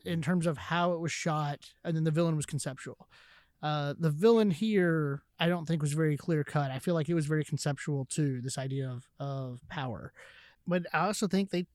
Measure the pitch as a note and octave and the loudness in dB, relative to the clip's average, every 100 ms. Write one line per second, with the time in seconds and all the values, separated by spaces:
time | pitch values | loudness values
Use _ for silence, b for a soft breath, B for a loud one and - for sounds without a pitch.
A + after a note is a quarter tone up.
0 | F3+ E3 D#3+ F3+ E3 C#3+ - E3 F3 E3+ | -4 -2 0 2 2 -2 -2 0 2 0
1 | E3 - E3+ D#3 D3 C#3+ - - - D#3+ | -2 -4 -2 0 -2 -6 -12 -12 -4 0
2 | D#3+ D#3 E3+ D#3 C#3+ C#3+ - C3 - - | 2 2 2 0 -2 -4 -6 -8 -12 -16
3 | - B B B B B D3+ D3+ C#3+ - | -20 B B B B B -4 -2 -2 0
4 | E3 D3 A3 A3+ G#3+ D#3 A3 G#3 F3 D#3+ | 0 4 6 8 6 2 2 4 4 4
5 | D3 C#3 - - E3+ F3 D3+ E3 D3 D3 | 0 -4 -8 0 2 2 0 0 0 2
6 | D#3 D3 - D#3 C#3+ D3+ C#3 C3 F3+ E3+ | 2 0 0 0 0 -2 -2 -4 -2 0
7 | D3+ E3+ D3 D#3 D3 C#3+ D#3 C#3 - C#3 | 0 0 0 0 0 -2 -2 -4 -4 -4
8 | C3 - D3 B2+ B2+ - C3+ C#3 C3 B2 | -4 -2 0 -2 -6 -6 -6 -4 -4 -8
9 | - - C#3 C3+ C3 B2 - - C3 G2+ | -12 -10 -8 -6 -8 -10 -12 -8 -6 -8
10 | - - B B B B - F3+ E3+ D#3 | -12 -18 B B B B -2 -2 0 0
11 | F#3 G#3+ G3 F#3+ G3 F3 F3+ | 0 0 0 0 0 -2 -4